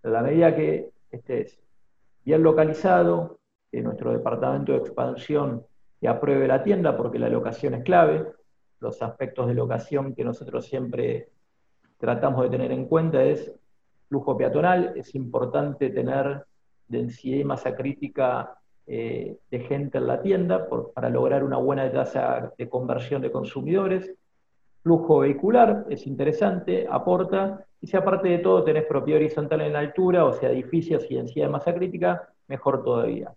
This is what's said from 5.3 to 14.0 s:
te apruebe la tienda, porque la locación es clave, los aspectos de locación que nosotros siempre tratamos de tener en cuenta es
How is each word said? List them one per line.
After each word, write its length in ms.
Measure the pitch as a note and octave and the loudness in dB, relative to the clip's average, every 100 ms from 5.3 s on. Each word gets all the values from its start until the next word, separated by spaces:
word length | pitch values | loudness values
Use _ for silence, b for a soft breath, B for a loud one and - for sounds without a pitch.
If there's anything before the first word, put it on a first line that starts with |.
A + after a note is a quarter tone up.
| D3 C#3 A#2+ - _ - _ | -2 -2 -6 -12 _ -20 _
te 80 | A#2 | -2
apruebe 400 | - C#3+ C#3 C3+ | 0 0 2 2
la 160 | C3 | 2
tienda, 340 | G#3 F#3+ D#3+ - | 2 2 2 0
porque 220 | A#2 A#2 | -2 -2
la 100 | A#2 | 0
locación 460 | A#2 A2+ - C#3+ B2+ | 0 -2 -4 -4 -4
es 80 | |
clave, 420 | F3+ F3+ D#3 D#3 - - _ _ _ _ | 4 6 6 2 -4 -12 _ _ _ _
los 220 | A2+ - | -10 -6
aspectos 460 | A#2 - C3 - A#2+ | -10 -6 -8 -4 -2
de 60 | |
locación 600 | B2 B2 A#2 - C#3+ C3+ - | 0 -2 -4 -4 -4 -4 -6
que 80 | |
nosotros 420 | A#2+ A#2+ B2+ C3 - | -6 -6 -8 -8 -6
siempre 640 | C3+ B2 B2 B2 A#2 - _ _ _ _ _ _ _ | -8 -6 -4 -4 -4 -10 _ _ _ _ _ _ _
tratamos 460 | A#2+ A#2 C#3 B2+ | -2 0 0 2
de 60 | B2 | 0
tener 220 | B2+ B2+ | 0 -2
en 140 | C3 B2+ | -4 0
cuenta 380 | D#3+ E3 C#3 | 0 2 4
es 300 | C3+ D3+ - - _ _ _ _ | 4 2 -6 -16 _ _ _ _